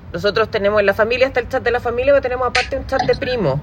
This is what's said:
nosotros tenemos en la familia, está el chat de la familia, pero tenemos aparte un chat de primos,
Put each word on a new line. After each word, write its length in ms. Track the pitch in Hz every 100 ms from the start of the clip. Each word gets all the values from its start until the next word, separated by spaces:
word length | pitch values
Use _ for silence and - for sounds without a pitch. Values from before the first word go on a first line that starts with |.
| -
nosotros 360 | 170 202 220 214
tenemos 300 | 214 196 208
en 60 | 202
la 80 |
familia, 320 | 196 220 247 269
está 140 | 254
el 80 | 240
chat 120 | 262
de 80 | 226
la 100 | 240
familia, 320 | 240 240 269
pero 80 | 277
tenemos 260 | 254 254 247
aparte 300 | 247 - 269
un 80 | 277
chat 160 | 269
de 120 | 254 240
primos, 440 | - 240 156 139